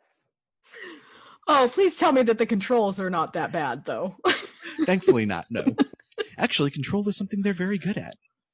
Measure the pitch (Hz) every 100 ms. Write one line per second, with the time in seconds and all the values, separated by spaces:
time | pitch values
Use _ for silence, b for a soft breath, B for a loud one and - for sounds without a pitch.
0 | _ _ _ _ _ _ B B B 302
1 | B B B B - 294 247 370 381 -
2 | 339 262 233 226 226 208 - 247 202 196
3 | 185 180 156 170 143 170 139 127 - 117
4 | 185 - 359 - - - - - 311 185
5 | - 127 107 85 - 113 - - 277 -
6 | _ - B B - - 143 147 131 202
7 | 208 196 196 202 202 175 185 202 175 214
8 | 76 - _ _ _